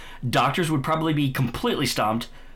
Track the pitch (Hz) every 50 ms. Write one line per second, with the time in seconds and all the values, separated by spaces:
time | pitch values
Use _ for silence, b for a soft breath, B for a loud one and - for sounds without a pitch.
0 | B B B B B 123 110 135 123 139 135 185 175 156 156 139 135 165 160 156
1 | 160 165 156 147 143 131 131 - 131 117 - - - 240 190 - 143 117 - -
2 | 110 107 113 117 - - b b b b b